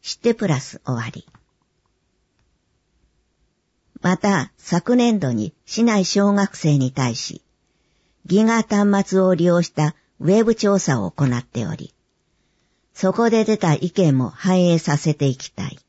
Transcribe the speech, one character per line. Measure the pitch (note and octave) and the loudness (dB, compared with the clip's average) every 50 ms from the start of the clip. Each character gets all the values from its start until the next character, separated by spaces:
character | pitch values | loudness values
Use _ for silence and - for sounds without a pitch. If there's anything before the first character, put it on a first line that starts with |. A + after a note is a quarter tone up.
知 | _ - - | _ -14 -14
っ | _ | _
て | _ A#3 A#3 | _ -2 -2
プ | A#3 A3 F#3+ | 0 0 -2
ラ | D#3 C3 | -2 -2
ス | C3+ - - - _ | -4 -8 -18 -20 _
終 | - C3 | -8 -8
わ | A#2 A#2 A2+ | -6 -6 -10
り。 | - - - _ _ - _ _ _ _ _ _ _ _ _ _ _ _ _ _ _ _ _ _ _ _ _ _ _ _ _ _ _ _ _ _ _ _ _ _ _ _ _ _ _ _ _ _ _ _ _ _ _ _ _ _ _ - | -12 -16 -20 _ _ -20 _ _ _ _ _ _ _ _ _ _ _ _ _ _ _ _ _ _ _ _ _ _ _ _ _ _ _ _ _ _ _ _ _ _ _ _ _ _ _ _ _ _ _ _ _ _ _ _ _ _ _ -6
ま | _ F3+ F#3 | _ -2 -2
た、 | - - G#3 G3 E3+ B2 - _ | 0 0 0 0 0 -2 -6 _
昨 | _ _ - - F3 - - B3 | _ _ -4 -4 -4 0 0 0
年 | B3 A#3+ A#3+ A3+ G#3 | 2 2 2 0 0
度 | E3 C3+ | -2 -2
に | A#2+ A2 G#2+ E3 - _ _ | -2 -2 -4 -6 -8 _ _
市 | - - - A3+ | -12 -4 0 0
内 | A#3 A3 G3+ F#3 | 2 2 2 0
小 | - - G3+ G3+ G3+ G3+ | 0 0 0 2 2 2
学 | G3+ G3 F#3+ - | 0 0 -2 -4
生 | - - E3 D3 C#3+ | -4 0 0 2 2
に | C3 B2+ | 0 -2
対 | C3 - C3+ B2 A#2 | -2 -4 -4 -4 -4
し、 | B2 - - - - _ _ _ _ _ _ _ _ _ _ _ _ _ _ _ _ _ | -6 -10 -12 -14 -18 _ _ _ _ _ _ _ _ _ _ _ _ _ _ _ _ _
ギ | - E3+ G3+ A3 | -2 0 2 2
ガ | A3 A3+ A3+ G#3+ | 2 2 0 0
端 | - A3 G3+ G#3 G3+ G3+ G3 G3 - | 0 0 0 2 2 2 0 0 0
末 | - F#3+ | 0 2
を | F#3+ F#3 F#3 | 2 2 2
利 | D#3 E3+ | 2 2
用 | F3 F3 F3 | 2 2 2
し | E3+ - | 0 -2
た | _ - D3+ D3+ - _ _ _ _ _ | _ -2 -2 -2 -2 _ _ _ _ _
ウ | - D3+ | 0 2
ェ | F#3+ A3 A3+ | 2 2 4
ブ | A3 A3+ | 2 0
調 | A3+ - G3+ G3+ F#3+ | 0 0 0 0 0
査 | - - C#3 A#2+ G2+ | 0 0 -2 -2 -2
を | F2+ | -6
行 | - - D3 | -4 -2 -2
っ | C3+ B2 A#2+ A#2+ | 0 0 -2 -6
て | _ _ - A#2 | _ _ -8 -6
お | - - | -6 -8
り、 | - - - _ _ _ _ _ _ _ _ _ _ _ _ _ _ _ _ _ _ _ _ _ | -10 -12 -16 _ _ _ _ _ _ _ _ _ _ _ _ _ _ _ _ _ _ _ _ _
そ | - - F#3 D#3+ | -2 -2 -2 0
こ | - A#3 A#3 | 2 2 2
で | A3+ A3+ A3 | 4 2 2
出 | - A3 G#3 | 2 0 0
た | - E3+ D3+ | 2 0 0
意 | - - F3+ | 0 0 -4
見 | - - F#3+ D#3+ C#3 | 0 2 2 4 4
も | C3 B2+ G#2 | 2 0 -2
反 | - - - F#3 F#3 F#3 F3+ | -6 -6 -2 0 2 4 4
映 | F3 E3+ E3 | 4 2 2
さ | - - D3 | 0 0 -2
せ | D3 - D#3+ D3+ | -2 0 -2 -2
て | - C#3+ | 0 0
い | C#3 B2+ | -2 -2
き | - - - | -4 -10 -18
た | _ - - C3+ | _ -10 -10 -10
い。 | - - _ | -10 -14 _